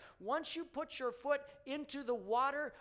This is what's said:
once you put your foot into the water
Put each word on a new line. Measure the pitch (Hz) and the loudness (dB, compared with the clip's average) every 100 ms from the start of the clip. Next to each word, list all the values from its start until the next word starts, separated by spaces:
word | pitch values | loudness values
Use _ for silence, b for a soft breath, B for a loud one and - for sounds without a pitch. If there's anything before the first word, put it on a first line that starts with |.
| B B | B B
once | 190 294 311 | 0 0 0
you | 330 | -4
put | 339 285 311 - | -4 -4 -4 -2
your | 247 | -2
foot | 240 285 285 285 B | 0 2 2 0 B
into | 262 294 294 277 | -4 -4 -4 -4
the | 247 | 0
water | 240 190 233 269 285 302 - | 0 2 4 4 2 -2 -4